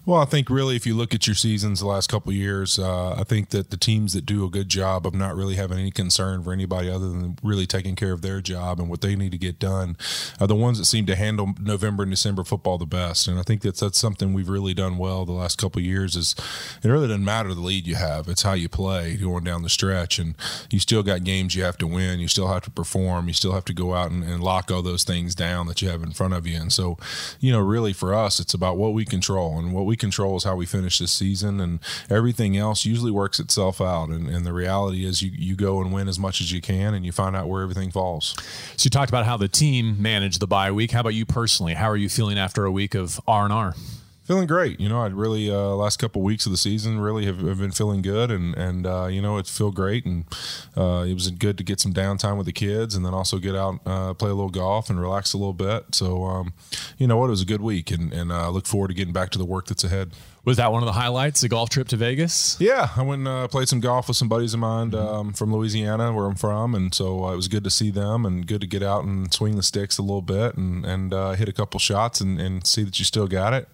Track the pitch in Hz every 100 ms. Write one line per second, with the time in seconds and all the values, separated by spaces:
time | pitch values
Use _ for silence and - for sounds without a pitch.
0 | - 170 139 147 127 131 135 123 117 113
1 | 117 117 - 98 113 107 104 95 101 98
2 | - 107 - 98 98 98 95 - 92 90
3 | 90 92 101 107 101 101 - 92 - 110
4 | 104 92 104 104 92 98 95 95 95 95
5 | 90 95 95 90 98 95 95 92 95 -
6 | 90 - 95 92 85 92 92 92 90 92
7 | 92 87 87 87 104 101 87 98 92 92
8 | 98 87 95 98 92 90 90 87 85 85
9 | 98 98 98 87 90 85 95 95 90 85
10 | - - - - 98 107 120 110 85 113
11 | 98 92 107 104 98 98 101 104 107 101
12 | 98 95 107 95 87 98 95 87 80 90
13 | 87 87 - 90 87 104 101 - 101 -
14 | 113 98 95 95 90 98 98 92 95 90
15 | 92 92 87 90 87 - 95 87 90 95
16 | 92 85 85 - - - - - 110 147
17 | 131 104 98 113 98 87 90 95 85 82
18 | 85 78 78 87 101 95 85 - 95 92
19 | 82 98 95 87 85 85 82 - 98 92
20 | 85 - 82 78 - - - 98 - 110
21 | 98 90 92 95 92 92 90 - 82 90
22 | 92 90 87 - 92 90 - - 85 95
23 | 92 87 87 82 92 95 90 87 90 90
24 | 85 87 85 87 92 92 - 92 90 87
25 | - 87 87 90 85 90 85 85 95 85
26 | 82 - 95 90 85 82 82 - 90 85
27 | - - - - 131 117 98 117 110 92
28 | 92 107 104 - 87 87 92 90 110 110
29 | 104 95 90 95 82 78 87 92 98 113
30 | 101 98 98 92 101 92 87 98 92 -
31 | 87 - 98 95 104 98 87 85 - -
32 | - 107 120 120 107 98 107 104 107 117
33 | 120 101 98 - 107 - 95 - 92 85
34 | 78 82 78 87 87 87 90 98 98 92
35 | 92 90 95 98 92 95 98 95 92 98
36 | 98 90 98 - 85 87 - 95 101 101
37 | 90 87 95 95 85 95 95 92 92 95
38 | 92 82 - - - - - - 135 139
39 | 135 123 113 117 98 - 151 127 113 101
40 | 107 107 98 90 95 98 98 101 117 120
41 | 113 110 113 120 117 - 85 82 110 104
42 | 101 - 104 101 92 - 98 95 101 98
43 | 90 - - 107 104 110 95 - - -
44 | - - - 190 170 170 151 78 101 117
45 | 107 95 110 107 104 101 101 98 104 -
46 | 113 104 98 107 101 92 98 107 113 110
47 | 104 110 101 92 90 95 98 - 104 98
48 | 95 104 120 101 85 82 90 90 90 92
49 | 92 98 104 104 92 - 107 98 95 117
50 | 92 87 80 - - - - - 90 90
51 | 90 92 92 90 104 95 92 98 98 92
52 | 98 98 104 101 90 - 101 107 113 98
53 | 90 95 90 95 95 95 98 90 - 95
54 | 92 90 104 98 95 92 92 107 - 90
55 | 90 98 - 101 98 90 95 110 - -
56 | 92 92 92 92 87 - - - - -
57 | 127 113 127 101 95 107 110 98 80 87
58 | 85 82 87 85 85 92 - 101 95 90
59 | 90 87 92 92 90 92 - - 92 95
60 | 90 - - - - 123 120 117 117 101
61 | 123 127 147 143 120 117 113 135 131 113
62 | 117 131 170 - - - 196 269 139 127
63 | 135 139 135 131 127 135 131 127 123 123
64 | 120 117 113 113 117 117 113 113 117 110
65 | 107 107 104 98 107 107 110 110 107 110
66 | 117 110 101 95 107 104 117 107 92 -
67 | 95 92 92 90 92 104 98 - 104 98
68 | 104 113 104 90 87 104 95 98 98 101
69 | 90 95 92 - 107 104 92 104 101 -
70 | 98 98 90 95 117 - 92 90 90 95
71 | 95 95 95 95 104 95 101 95 - 101
72 | 117 - 98 87 92 92 87 - 104 -
73 | 98 110 98 92 101 131 -